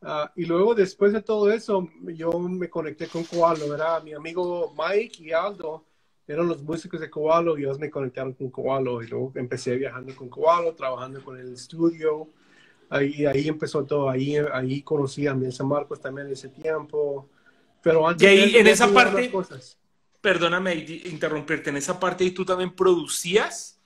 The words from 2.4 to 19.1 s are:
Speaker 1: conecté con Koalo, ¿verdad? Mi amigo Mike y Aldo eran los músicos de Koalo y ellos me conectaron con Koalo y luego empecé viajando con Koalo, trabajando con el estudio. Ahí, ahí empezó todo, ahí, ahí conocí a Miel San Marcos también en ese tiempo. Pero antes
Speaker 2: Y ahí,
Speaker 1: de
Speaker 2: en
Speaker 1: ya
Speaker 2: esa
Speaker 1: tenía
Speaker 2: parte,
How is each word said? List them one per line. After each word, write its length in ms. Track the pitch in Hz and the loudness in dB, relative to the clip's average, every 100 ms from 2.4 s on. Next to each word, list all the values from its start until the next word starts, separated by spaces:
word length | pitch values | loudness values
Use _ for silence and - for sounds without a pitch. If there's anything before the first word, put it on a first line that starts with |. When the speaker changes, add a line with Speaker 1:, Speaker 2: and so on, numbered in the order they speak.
| 180 185 170 | -4 -4 -6
Speaker 1:
conecté 380 | 175 156 147 165 | -6 -8 -8 -10
con 160 | 165 | -8
Koalo, 440 | 165 170 170 160 147 | -6 2 2 2 -2
¿verdad? 360 | 147 160 165 | -4 -2 -2
Mi 80 | 156 | -6
amigo 580 | 151 160 175 180 175 156 147 | -12 -8 -4 -4 -2 -6 -4
Mike 460 | 165 202 233 - | -2 0 -2 -10
y 80 | 160 | -4
Aldo 520 | 160 196 190 165 156 _ _ _ _ - | -2 -2 -6 -10 -12 _ _ _ _ -10
eran 180 | 147 170 | -2 -2
los 160 | 147 | -2
músicos 380 | 147 160 180 165 | -6 -8 -8 -10
de 100 | 156 | -10
Koalo 480 | 151 156 165 170 151 | -4 2 2 2 0
y 40 | |
ellos 180 | 139 139 | -2 -4
me 100 | 151 | -6
conectaron 420 | 147 131 131 131 | -6 -8 -6 -8
con 140 | 131 135 | -8 -10
Koalo 520 | 135 127 135 127 120 | -6 -2 -2 -2 -4
y 60 | 113 | -6
luego 240 | 120 131 | -6 -6
empecé 400 | 135 123 127 127 | -8 -8 -6 -4
viajando 400 | 123 135 127 127 | -2 -4 -8 -14
con 140 | 123 123 | -16 -14
Koalo, 460 | 127 156 170 170 165 | 0 2 4 2 -4
trabajando 440 | 135 123 131 135 | -6 -6 -10 -14
con 120 | 135 127 | -16 -16
el 120 | 127 | -16
estudio. 760 | 123 - 165 170 165 156 151 156 _ _ _ _ _ - | -16 -14 0 0 2 -2 -2 -8 _ _ _ _ _ -6
Ahí, 380 | 143 139 147 147 | 0 0 0 0
ahí 220 | 135 147 | 2 0
empezó 340 | 151 151 151 | -4 -4 -4
todo, 240 | 135 147 139 | -2 -2 0
ahí, 280 | 131 139 147 | -2 0 0
ahí 440 | 147 131 131 139 | 0 -2 -4 -4
conocí 440 | - 151 139 - 143 | -2 -2 -2 -2 -2
a 80 | |
Miel 180 | 135 131 | -2 -4
San 140 | 123 139 | -4 -2
Marcos 340 | 143 147 147 | -2 -4 -10
también 280 | 135 135 143 | -10 -12 -10
en 60 | |
ese 160 | 135 135 | -12 -12
tiempo. 800 | - 156 156 147 151 147 139 135 _ _ _ _ _ | -10 -6 -4 -4 -4 -2 -4 -12 _ _ _ _ _
Pero 240 | 170 160 160 | 2 4 4
antes 160 | 170 | 6
Speaker 2:
Y 40 | 196 | 8
ahí, 220 | 196 214 | 10 8
Speaker 1:
de 80 | 233 | 10
Speaker 2:
en 60 | 214 | 8
Speaker 1:
ya 60 | |
Speaker 2:
esa 120 | 214 226 | 8 8
Speaker 1:
tenía 160 | 202 | 8
Speaker 2:
parte, 240 | 233 | 6